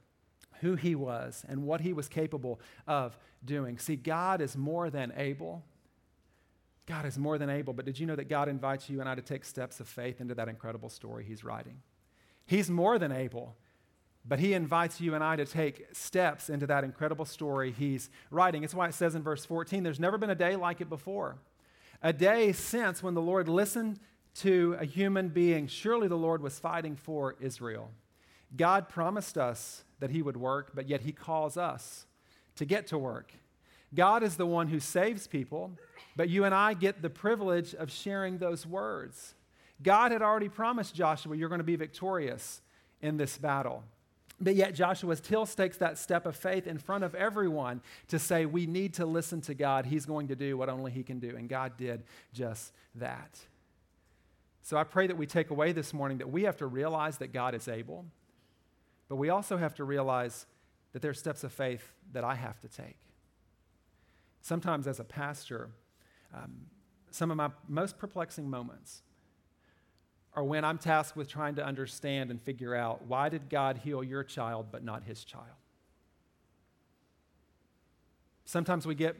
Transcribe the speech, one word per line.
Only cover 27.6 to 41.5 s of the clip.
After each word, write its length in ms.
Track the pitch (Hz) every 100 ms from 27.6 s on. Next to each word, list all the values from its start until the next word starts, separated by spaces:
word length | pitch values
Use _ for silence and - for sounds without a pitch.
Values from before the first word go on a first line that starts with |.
| 120 110 113 110 _ _ _ - - 131
God 320 | 170 196 175
promised 480 | 170 170 208 - 156
us 480 | 123 117 - - - -
that 140 | 135
he 100 | 160
would 160 | 143 123
work, 380 | 131 139 139 139
but 120 | 139
yet 140 | 139
he 100 | 131
calls 460 | 156 - 160 151 170
us 480 | 175 131 - - - _ _ _ _ -
to 100 | 147
get 200 | 202 160
to 140 | 156
work. 340 | 131 - - - _ _ _ - - 143
God 260 | 185 226
is 160 | 214 160
the 80 | 175
one 220 | 170 160
who 120 | 156
saves 460 | 139 175 214 208 -
people, 500 | - 123 156 185 175 - - - -
but 140 | 170
you 140 | 185
and 100 | 196
I 220 | 190 208 190
get 260 | 190 196
the 80 | 160
privilege 640 | - 208 226 196 175 170
of 180 | - 151
sharing 460 | - 202 196 190 185
those 260 | 175 170 160
words. 640 | 190 214 180 131 - - - _ _ - -
God 300 | 151 208 240
had 100 | 226
already 280 | 214 214 208
promised 440 | - 226 240 196
Joshua, 420 | 160 160 151 156 151
"You're 140 |
gonna 140 | 160